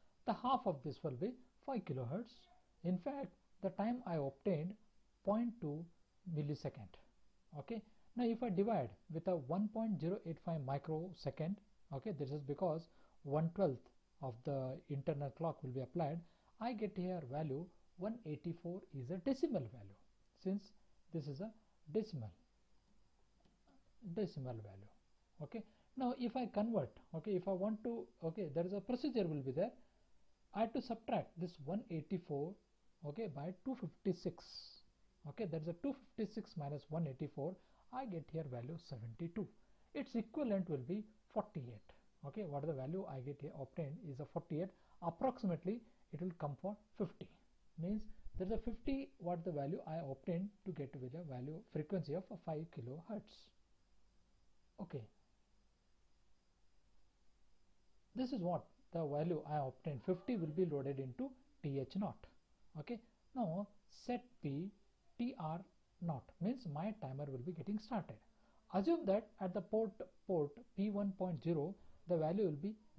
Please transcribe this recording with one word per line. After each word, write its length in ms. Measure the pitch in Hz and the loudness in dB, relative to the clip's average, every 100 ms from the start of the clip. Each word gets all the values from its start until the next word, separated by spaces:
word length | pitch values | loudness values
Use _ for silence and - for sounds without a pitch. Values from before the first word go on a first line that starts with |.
| - - - | -20 -6 0
The 80 | |
half 280 | 214 240 262 202 | 2 4 4 4
of 120 | 147 | 2
this 140 | 147 131 | -2 0
will 80 | 156 | -2
be 220 | 123 196 247 - _ - | 0 -2 -2 -14 _ -2
five 180 | 254 - | 0 0
kilohertz. 480 | 131 120 175 240 - - - - _ | -2 0 -2 -4 -12 -20 -20 -20 _
In 140 | 170 180 | 2 2
fact, 300 | - 285 277 - _ - | 2 -2 -4 -8 _ -4
the 80 | 190 | -4
time 320 | 185 208 247 190 | 2 2 2 2
I 80 | 165 | 2
obtained, 580 | 139 - - 160 170 214 - - - _ | 2 0 2 2 2 -4 -14 -20 -20 _
point 280 | - 214 240 - | 2 4 2 0
two 240 | 156 147 170 - - _ 190 156 | -2 -2 -6 -12 -20 _ -2 0
millisecond. 540 | 147 147 139 - 98 - - - - - - 151 | 2 0 -2 -6 -12 -14 -20 -20 -20 -20 -14 -12
Okay, 240 | - 226 - - - - | -6 -6 -6 -20 -8 2
now 80 | 240 | 4
if 160 | 226 | 4
I 80 | 240 | 2
divide 400 | 180 202 208 117 - - | 4 6 6 2 -4 -6
with 140 | 160 190 | -2 2
a 80 | 175 | 2
one 340 | 127 175 208 | 2 2 4
point 300 | 220 226 175 | 2 2 2
zero 160 | 160 202 170 | 2 0 -2
eight 120 | 156 | -4
five 180 | - 165 131 | -2 -2 0
microsecond, 920 | 139 - 156 180 165 143 - 160 208 - - - 139 | -2 0 -2 -2 -4 -4 0 0 0 -6 -20 -8 -4
okay, 160 | 214 151 | -2 -2
this 140 | 135 | -2
is 100 | 147 | -2
because 480 | 139 143 180 156 165 - - - | -2 2 2 2 -2 -20 -20 -12
one 300 | 147 147 165 | 0 2 2
twelfth 360 | 185 185 123 - - _ _ | 4 4 4 -6 -20 _ _
of 100 | 135 117 156 | -6 -4 -2
the 340 | 135 131 139 - | 0 -2 -4 -4
internal 400 | 139 143 147 143 | -2 0 0 -2
clock 320 | - 160 - | -2 -2 -2
will 80 | 135 | -4
be 120 | 127 | -2
applied, 380 | 127 175 151 170 170 - - - | -2 0 0 0 -6 -20 -20 -6
I 140 | 226 | -4
get 200 | 226 214 202 | 0 -2 0
here 260 | 180 180 135 | 0 -2 -2
value 340 | 143 160 131 185 - - - | -2 0 -2 -4 -12 -20 -4
one 200 | 196 233 160 | -4 -2 -4
eighty-four 560 | 151 175 165 170 185 - 139 | -4 -4 -4 -4 -6 -6 -8
is 120 | 123 | -4
a 60 | 185 | 0
decimal 520 | 269 262 320 214 117 | 2 4 4 2 0
value, 280 | 120 101 - - _ - _ | -8 -16 -18 -20 _ -20 _
since 280 | 185 202 - - - - - | 0 0 -2 -20 -20 -20 -8
this 140 | 165 143 | -6 -4
is 140 | 139 | -6
a 100 | 214 - - _ - | -6 -10 -20 _ -2
decimal, 380 | 175 214 147 110 - - _ _ - _ - - _ - - - _ _ - - - 220 165 | 0 0 -4 -6 -10 -20 _ _ -20 _ -20 -20 _ -20 -20 -20 _ _ -20 -20 -14 -6 0
decimal 380 | 202 - 127 | 0 0 -4
value. 380 | 113 104 98 104 - _ - _ - | -6 -8 -14 -18 -20 _ -20 _ -12
Okay, 200 | 151 233 - - - - | -8 -8 -10 -18 -12 0
now 180 | 254 247 | 2 2
if 160 | 240 262 | 0 2
I 120 | 233 | 2
convert, 420 | 208 220 220 127 - - 165 | 2 4 4 2 -6 -8 -6
okay, 200 | 214 185 | 0 2
if 120 | 185 | 2
I 40 | |
want 320 | 185 202 214 | 2 2 2
to, 220 | 240 233 - - | 0 -2 -6 -4
okay, 260 | 165 165 170 143 | -4 0 0 2
there 100 | 180 | 2
is 80 | |
a 80 | 202 | 0
procedure 460 | 196 247 302 240 175 | 0 2 4 4 4
will 160 | 147 | 4
be 80 | 135 | 0
there. 200 | 127 202 - - _ - - - - - | 2 2 0 -20 _ -20 -20 -20 -20 -6
I 80 | 196 | 0
have 120 | 220 | 2
to 80 | 277 | 2
subtract 580 | - 226 - 214 - - | -2 -4 2 2 2 -4
this 140 | 175 - | -4 -4
one 180 | 139 196 - | -2 -2 0
eighty-four, 640 | 165 - 185 - 143 156 202 _ _ - - 147 | -4 0 -2 0 -2 0 -4 _ _ -20 -10 -8
okay, 220 | 147 220 | -4 -4
by 200 | 139 156 185 | -4 -6 -4
two 140 | - 262 | -4 -2
fifty-six. 640 | 165 - 202 175 175 - - - - - - _ - _ 147 | -4 0 0 2 0 -4 -12 -14 -14 -18 -20 _ -20 _ -12
Okay, 160 | - 208 | -4 -2
that 160 | 160 | -2
is 80 | 156 | -2
a 40 | 170 | -2
two 140 | 277 277 - - | -2 -2 -6 -4
fifty-six 340 | 214 - - - | -2 -2 -4 -4
minus 260 | 143 147 - | -2 -4 -2
one 180 | 156 156 | 0 0
eighty-four. 480 | 127 147 - 143 185 - - - | 0 -4 -2 -4 -4 -14 -20 -10
I 100 | 254 | -6
get 220 | 262 170 143 | -4 -4 -4
here 140 | 160 147 | -4 -2
value 260 | 120 127 165 - | -4 -4 -8 -8
seventy-two. 580 | 120 117 113 170 214 180 - - - - | -8 -8 -4 -4 -2 -4 -6 -20 -20 -8
Its 200 | - - | -4 0
equivalent 560 | 233 226 - 262 196 175 | 0 0 0 2 2 2
will 140 | 143 123 | 0 0
be 160 | 202 214 - _ | -4 -4 -16 _
forty-eight. 600 | 214 - - 120 110 - - - - 143 | -4 -2 -6 -8 -10 -16 -20 -20 -12 -10
Okay, 140 | 214 | -6
what 240 | 190 143 147 | -4 -2 -2
is 20 | |
the 80 | 139 | -2
value 300 | 131 180 190 | -2 -2 -4
I 120 | 135 | -6
get 160 | 127 143 | -6 -6
here 140 | 147 156 | -8 -8
obtained 380 | 131 - 151 170 190 | -8 -4 -4 -4 -8
is 80 | 127 | -8
a 60 | 147 | -4
forty-eight. 340 | 170 - 151 196 - - - | -6 -2 -2 -2 -6 -20 -2
Approximately, 800 | 170 - 262 254 196 165 180 233 - - - | -2 4 2 4 2 2 0 -2 -4 -20 -12
it 80 | 151 | -4
will 140 | 185 170 | -4 -2
come 200 | 147 139 | -4 -2
for 140 | 185 208 - - | -4 -6 -12 -4
fifty. 320 | 190 - - - - - - - | -4 -2 -16 -16 -20 -20 -18 -4
Means 200 | 165 214 - - - - | 0 0 -2 -6 -4 -2
there 100 | 190 | 2
is 40 | |
a 60 | 226 | 2
fifty 500 | - 220 - 269 277 - | 0 0 0 0 -2 -6
what 260 | 175 175 175 | -2 0 0
the 60 | |
value 260 | 147 139 208 - | 0 0 -2 -2
I 120 | 160 143 | -4 -2
obtained 380 | 135 - 170 202 - - | -4 0 0 0 -4 -6
to 80 | |
get 200 | 170 135 139 | -4 -4 -6
with 120 | 127 | -8
a 100 | 156 165 | -6 -6
value 280 | 127 131 160 - | -6 -4 -6 -4
frequency 420 | 156 151 190 160 | -4 0 -2 0
of 100 | 151 - | -2 -4
a 60 | 196 - | -10 -4
five 200 | 156 165 - | -4 -4 -8
kilohertz. 720 | 120 147 - 208 - - - - - - _ - - - - _ - - - - | -8 -8 -6 -8 -8 -20 -20 -20 -20 -20 _ -20 -20 -20 -20 _ -20 -20 -20 -12
Okay. 240 | 190 143 107 _ _ _ _ _ _ _ _ - _ - - - _ _ - - - - - _ - - - - - - - - _ | -8 -6 -8 _ _ _ _ _ _ _ _ -20 _ -20 -20 -20 _ _ -20 -20 -20 -20 -20 _ -20 -20 -20 -20 -20 -20 -20 -20 _
This 200 | 202 254 | -2 0
is 80 | 262 | 2
what 240 | 175 165 - - - | 2 2 -2 -20 -6
the 120 | 165 156 | 0 2
value 340 | 147 165 156 151 | 4 4 2 2
I 160 | 151 135 | 0 0
obtained, 360 | - - 135 - | -2 -4 -2 0
fifty 300 | 180 - 233 | 0 2 0
will 120 | 160 | 2
be 180 | 151 180 | 4 4
loaded 340 | 147 135 135 | 4 0 0
into 320 | 131 120 269 - - - | -2 -2 -4 -4 -20 -6
T 160 | 143 139 | -2 0
H 160 | 127 190 | 0 0
naught. 320 | 202 - - - _ - - 156 | -2 -2 -14 -20 _ -20 -14 -12
Okay, 220 | 147 233 - _ - | -6 -8 -8 _ -8
now 360 | 254 202 170 208 - - - - | 0 2 2 -2 -8 -20 -12 -2
set 160 | 147 - - | -2 -4 -6
P 260 | 147 139 190 - - _ - - | -2 0 -2 -6 -20 _ -20 -2
T 160 | 240 - | -2 0
R 220 | 156 170 196 _ _ - | -2 -2 -6 _ _ -4
naught, 220 | 170 139 - - | -2 -2 -4 0
means 260 | 180 254 185 143 | 0 0 -2 -2
my 180 | 196 208 | -2 -2
timer 220 | 135 135 143 | -6 -4 -4
will 140 | 131 135 | -4 -4
be 80 | |
getting 260 | 165 - 214 | -4 -2 -2
started. 380 | - 226 - 107 - _ - - _ | 0 -2 -2 -10 -16 _ -20 -20 _
Assume 320 | 180 202 339 190 | 2 4 4 6
that 240 | 196 220 - | 4 2 -4
at 140 | 185 | -2
the 80 | 190 | 0
port, 300 | - 220 220 - - - - | 2 4 4 0 -12 -10 2
port 220 | 180 143 - - - | 4 4 0 -10 0
P 140 | 208 | 2
one 240 | 202 202 190 | 4 2 2
point 240 | 185 170 | 0 2
zero, 320 | 160 165 151 202 - - - | 4 4 2 -2 -12 -16 2
the 80 | 170 | 4
value 260 | 156 190 | 4 6
will 160 | 196 147 | 4 4
be 120 | 196 214 - | -2 -4 -12